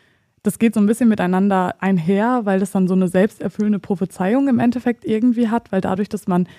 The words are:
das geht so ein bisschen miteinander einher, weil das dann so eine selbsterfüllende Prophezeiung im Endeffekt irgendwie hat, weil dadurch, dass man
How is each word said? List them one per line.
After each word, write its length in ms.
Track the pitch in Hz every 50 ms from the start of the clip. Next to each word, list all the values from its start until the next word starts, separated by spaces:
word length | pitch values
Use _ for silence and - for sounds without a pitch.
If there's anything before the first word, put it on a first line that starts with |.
| _ _ _ _ _ _ _ _ -
das 140 | 208 - -
geht 140 | 226 233 214
so 60 | 226
ein 60 | 202
bisschen 220 | 202 233 - 254 226
miteinander 640 | 214 202 180 180 185 185 196 202 196 185 180 180 - -
einher, 600 | - 190 196 175 156 170 202 196 214 240 254 247 214
weil 160 | 202 190 190
das 100 | 202 190
dann 160 | - 196 185
so 80 | 175 190
eine 140 | 185 185 175
selbsterfüllende 720 | - 185 196 214 - - - 196 - - 214 208 208 185
Prophezeiung 680 | - - 202 170 196 175 - - 185 190 233 269 277
im 140 | 277 240 226
Endeffekt 440 | 240 247 233 254 - 240 233 - -
irgendwie 440 | - 220 220 226 254 233 233 240 214
hat, 240 | 226 233 - - -
weil 80 | 190
dadurch, 280 | 185 190 190 190 208 -
dass 200 | - 202 - -
man 200 | 180 175 180 - -